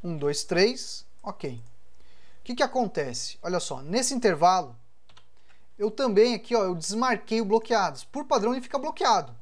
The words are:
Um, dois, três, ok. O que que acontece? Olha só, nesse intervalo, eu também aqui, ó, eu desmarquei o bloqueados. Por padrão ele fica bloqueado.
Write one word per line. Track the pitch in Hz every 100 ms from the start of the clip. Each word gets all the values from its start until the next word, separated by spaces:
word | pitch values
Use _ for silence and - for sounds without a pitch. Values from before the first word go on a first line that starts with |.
Um, | 175 160
dois, | 143 143
três, | - 175 208 254 - - - -
ok. | - - 143
O | 120 117 - - - - - - -
que | - 247
que |
acontece? | 262 262 220 - 139 120 - -
Olha | 170 180
só, | - 131
nesse | 143 214 247
intervalo, | 269 220 156 170 185 139 - - - - - - - - - - -
eu | 208
também | 214 269 202 240
aqui, | 233 -
ó, | 233
eu | 190
desmarquei | 175 160 208 247 214 - 220
o | 208
bloqueados. | 226 220 233 180 139
Por | - 285 302
padrão | 269 208
ele | 254
fica | 247 277
bloqueado. | 294 302 277 208 127 117